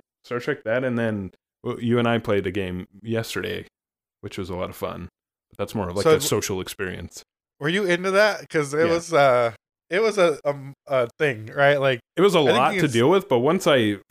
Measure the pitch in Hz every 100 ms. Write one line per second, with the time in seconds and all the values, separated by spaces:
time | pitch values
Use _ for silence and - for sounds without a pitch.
0 | _ _ - 120 147 139 110 127 131 117
1 | 117 104 92 - _ _ 120 120 117 120
2 | 117 117 113 101 95 95 92 90 - 101
3 | 113 113 113 95 95 92 - _ _ _
4 | _ _ 101 - 90 90 90 - 92 87
5 | 87 _ _ _ _ - 101 110 90 92
6 | 160 151 143 107 - 92 90 - 95 92
7 | 90 - - _ _ _ 143 190 190 175
8 | 190 196 214 185 143 160 139 147 165 170
9 | 165 156 139 123 117 110 _ _ _ 180
10 | 220 208 175 139 147 139 135 139 - 135
11 | 120 - 151 110 107 143 139 147 135 123
12 | - - 196 175 143 208 147 196 156 117
13 | 127 190 185 123 131 180 170 139 107 101
14 | -